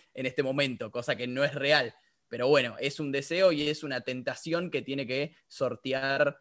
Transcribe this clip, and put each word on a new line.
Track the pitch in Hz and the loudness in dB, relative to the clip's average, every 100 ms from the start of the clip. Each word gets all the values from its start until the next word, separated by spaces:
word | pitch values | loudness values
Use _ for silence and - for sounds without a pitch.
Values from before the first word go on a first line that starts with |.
| _ | _
en | - 131 | -6 -2
este | 139 | 0
momento", | 131 139 139 117 110 | 0 2 0 -2 -6
cosa | 120 135 120 | -4 -4 -4
que | 123 | -2
no | 127 | 0
es | 139 | 0
real. | 143 143 147 120 - _ _ _ | 0 4 4 2 -6 _ _ _
Pero | 117 127 | 0 4
bueno, | 147 120 104 | 6 4 -2
es | 139 151 | -4 -4
un | 143 | -2
deseo | 139 135 170 190 | -2 -2 4 4
y | 151 147 | 4 0
es | 151 | -2
una | 147 123 | -4 -6
tentación | 131 127 123 123 165 165 180 | -4 -6 -6 -8 -4 -2 -2
que | 139 | -4
tiene | 110 139 117 | -4 -6 -4
que | 131 147 - _ | -4 -4 -8 _
sortear, | - 127 113 131 131 135 135 143 - | -4 -4 -2 -2 -2 0 2 2 0